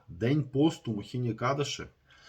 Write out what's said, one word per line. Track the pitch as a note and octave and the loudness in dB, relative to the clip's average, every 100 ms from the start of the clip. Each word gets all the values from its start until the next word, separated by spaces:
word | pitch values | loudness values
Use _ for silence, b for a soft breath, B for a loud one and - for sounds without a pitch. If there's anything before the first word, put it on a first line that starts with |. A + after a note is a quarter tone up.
| - | -14
день | E2 A#2 D3+ | -2 2 2
посту | C3 C3+ D#3+ - - | 2 4 4 2 -4
Мохіні | G2+ G2 B2 B2 | -6 -4 -2 -2
Екадаші | A2 B2 C#3+ C#3 - F2 - B B | 0 -2 0 -2 -4 -10 -14 B B